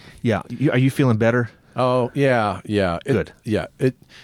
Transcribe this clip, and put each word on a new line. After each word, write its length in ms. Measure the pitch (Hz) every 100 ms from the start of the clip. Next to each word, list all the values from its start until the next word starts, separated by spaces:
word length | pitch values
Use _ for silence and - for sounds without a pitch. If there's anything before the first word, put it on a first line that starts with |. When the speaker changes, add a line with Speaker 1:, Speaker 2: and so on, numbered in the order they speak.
| - -
Speaker 1:
Yeah. 220 | 120 98 -
You, 220 | 120 135
are 60 | 127
you 120 | 131
feeling 280 | - 131 110
better? 320 | 113 123 117 - _ 123
Speaker 2:
Oh, 360 | 127 127 120
yeah, 480 | 139 139 123 104 92
yeah. 360 | - 101 92 85 -
It, 60 |
Speaker 1:
Good. 200 | 110 76 -
Speaker 2:
yeah. 220 | 113 101 - -
It, 200 | 135 - _ -